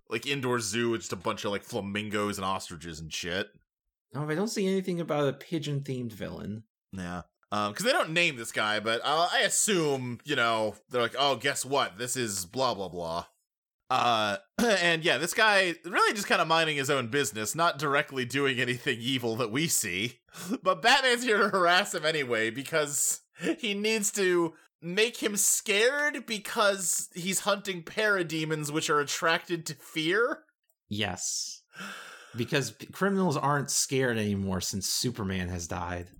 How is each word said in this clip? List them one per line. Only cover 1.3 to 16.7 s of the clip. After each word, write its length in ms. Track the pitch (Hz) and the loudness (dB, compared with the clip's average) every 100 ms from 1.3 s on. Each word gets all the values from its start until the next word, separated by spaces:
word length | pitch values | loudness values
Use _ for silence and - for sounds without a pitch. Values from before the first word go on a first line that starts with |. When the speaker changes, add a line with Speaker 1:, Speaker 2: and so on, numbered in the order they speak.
| 101 110 | -4 -4
Speaker 1:
of, 60 | |
like, 120 | 101 | -4
flamingos 760 | - 120 98 101 107 104 104 101 | -4 -6 -4 -6 -2 -2 -2 -2
and 80 | 95 | -4
ostriches 540 | 95 - 85 85 78 | -4 -6 -12 -10 -10
and 120 | 80 | -8
shit. 360 | - 87 90 107 _ _ _ _ _ _ 135 | -6 -4 -4 -4 _ _ _ _ _ _ -6
Speaker 2:
Oh, 140 | 147 | -4
I 60 | 156 | -2
don't 140 | 220 | -2
see 180 | 226 190 | 0 0
anything 340 | 190 185 175 | 0 0 -2
about 260 | 156 151 143 | 0 2 2
a 60 | |
pigeon-themed 800 | 135 - 170 143 143 139 127 120 | 0 -4 -4 -2 -4 -4 -6 -6
villain. 500 | 98 90 - 87 107 110 _ _ | -8 -8 -8 -8 -10 -12 _ _
Speaker 1:
Yeah. 300 | 95 87 87 - _ _ | -10 -8 -8 -10 _ _
Um, 220 | 104 104 | -2 -2
'cause 120 | 104 233 | 0 0
they 60 | |
don't 200 | 330 196 | 2 0
name 240 | 165 175 127 | 0 0 -2
this 140 | 113 | -6
guy, 280 | - 107 107 | -2 0 0
but, 220 | 107 117 | 0 0
uh, 240 | 131 156 175 | 2 2 2
I 80 | 247 | 2
assume, 800 | 202 - - 185 156 135 123 117 143 | 2 2 2 2 2 0 -4 -6 -2
you 100 | 139 | 2
know, 400 | 117 113 110 95 _ | 4 4 0 -2 _
they're 120 | 123 | 0
like, 140 | 113 127 | 0 2
"Oh, 180 | 143 131 | 2 2
guess 300 | 135 135 127 | 0 -2 0
what? 320 | 135 107 90 | 0 0 -2
This 180 | 123 131 | -4 -2
is 300 | 117 95 87 | -2 -2 -4
blah, 300 | 123 127 101 | -2 0 0
blah, 140 | 92 | -4
blah." 360 | 87 82 82 - _ _ _ _ _ - | -6 -4 -4 -6 _ _ _ _ _ -2
Uh, 480 | 127 120 113 107 98 - | 2 4 4 2 -2 -6
<clears throat> 100 | - | -2
and 440 | 240 196 175 165 | 2 4 4 2
yeah, 140 | 160 131 | 2 2
this 160 | 170 | 2
guy 400 | - 220 202 185 165 | 2 4 6 4 0
really 300 | 170 247 440 | -2 2 2
just 140 | 226 196 | 2 2
kinda 180 | 202 160 | 2 4
minding 320 | 165 160 | 4 4